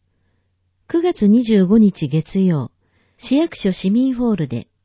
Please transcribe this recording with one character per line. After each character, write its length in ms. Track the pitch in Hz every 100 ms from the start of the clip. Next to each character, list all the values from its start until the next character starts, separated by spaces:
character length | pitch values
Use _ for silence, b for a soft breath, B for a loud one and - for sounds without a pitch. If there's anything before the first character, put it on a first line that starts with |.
| _ _ _ _ _ _ _ _ -
九 140 | 339
月 260 | 349 - 202
二 160 | 226
十 220 | 226 214 180
五 100 | 226
日 320 | 208 - 147
月 300 | 156 - 190
曜、 340 | 185 156 - _ _ _ _ _
市 180 | - 269
役 220 | 339 -
所 140 | 196
市 180 | 185 190
民 240 | 220 262
ホ 180 | 240 240
ー 40 | 196
ル 120 | 143
で、 200 | 120 - _